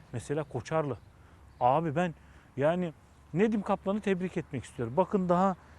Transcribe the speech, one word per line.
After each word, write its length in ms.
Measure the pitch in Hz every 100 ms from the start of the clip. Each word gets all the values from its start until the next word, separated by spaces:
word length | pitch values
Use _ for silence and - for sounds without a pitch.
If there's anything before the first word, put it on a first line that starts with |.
| -
Mesela 300 | 120 - 147
Koçarlı. 540 | 139 123 - 160 147 110 - - - - - -
Abi 360 | 123 147 170 143
ben 180 | 180 - - - - 127
yani 360 | 147 180 175 - - - -
Nedim 280 | 160 220 214
Kaplan'ı 400 | 190 196 190 208
tebrik 360 | 202 185 185 170
etmek 260 | - 127
istiyorum. 300 | - - 113 147
Bakın 320 | 180 196 180
daha, 260 | 175 190 175 -